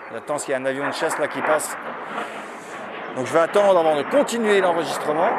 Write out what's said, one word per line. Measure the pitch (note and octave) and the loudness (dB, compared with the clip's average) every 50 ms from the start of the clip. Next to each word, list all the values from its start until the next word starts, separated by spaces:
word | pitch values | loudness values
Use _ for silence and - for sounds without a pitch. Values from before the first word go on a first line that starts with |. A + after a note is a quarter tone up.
| - - | -14 -12
j'attends | A2+ A2+ A2 - D3 | -12 -10 -6 -4 -4
parce | C#3 - | -4 -2
qu'il | - C3+ | -2 -2
y | |
a | B2+ | -2
un | C3 | -2
avion | C3+ C3 C#3 C#3+ | -2 -2 -2 -4
de | C#3 C3 | -4 -4
chasse | - E3 D#3+ - - | -2 -2 -2 -2 -2
là | D3+ | -4
qui | C3 - - | -4 -4 -2
passe. | - - D#3 D3+ - - - - - - - - - - - - - - - - - - - - - - - - - - - - - - - | 0 0 0 0 0 -4 -8 -10 -10 -10 -10 -10 -10 -10 -8 -8 -8 -8 -10 -12 -12 -14 -14 -14 -14 -14 -14 -12 -12 -12 -12 -12 -12 -8 -6
Donc | C3 B2+ | -6 -2
je | A#2+ C#3 | 2 2
vais | E3 | 2
attendre | E3 D#3+ - G3+ G3+ G3 F#3+ | 4 4 4 6 6 6 6
avant | F3 D#3+ D#3 D#3 | 6 6 4 4
de | C#3+ C3 | 2 2
continuer | - B3 C#4+ C#4 - A3+ A#3 A3+ G#3 G3+ G3 | 2 2 2 2 2 0 0 2 4 4 4
l'enregistrement. | F#3 F3+ E3 E3+ D3+ C#3+ - - - D3+ D3+ D#3 F3+ A#3 C4 | 4 4 2 0 -2 -2 -4 -4 -2 -2 0 2 2 2 0